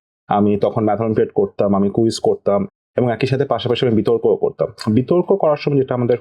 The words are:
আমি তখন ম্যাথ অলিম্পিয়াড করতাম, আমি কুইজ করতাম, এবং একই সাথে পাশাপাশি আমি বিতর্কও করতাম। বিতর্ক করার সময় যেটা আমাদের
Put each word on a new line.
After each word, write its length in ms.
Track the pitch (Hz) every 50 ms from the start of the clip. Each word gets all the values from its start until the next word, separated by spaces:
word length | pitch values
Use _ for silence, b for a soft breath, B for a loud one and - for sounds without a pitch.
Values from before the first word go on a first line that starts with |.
| _ _ _ _ _
আমি 300 | - - 104 104 104 104
তখন 260 | 101 117 104 - 110 107
ম্যাথ 180 | 107 104 101
অলিম্পিয়াড 280 | 113 113 110 120 110 - -
করতাম, 400 | 104 101 - - - 107 101 98
আমি 140 | 98 101 101
কুইজ 300 | 98 117 113 113 107 -
করতাম, 480 | - 110 101 - - 107 101 98 95 - _ _ _ _ _
এবং 140 | 123 123 123
একই 160 | 113 - 135
সাথে 180 | 107 135 131 139
পাশাপাশি 400 | - 120 110 104 117 120 - 139
আমি 100 | 127 110
বিতর্কও 400 | 113 98 120 117 113 - 110 -
করতাম। 580 | - - - - - - - - - - 113 107
বিতর্ক 420 | 120 131 - 170 180 180 - 196
করার 220 | 196 - 156 147
সময় 200 | - - 151 143
যেটা 180 | 135 131 - 127
আমাদের 220 | 120 120 117 123 -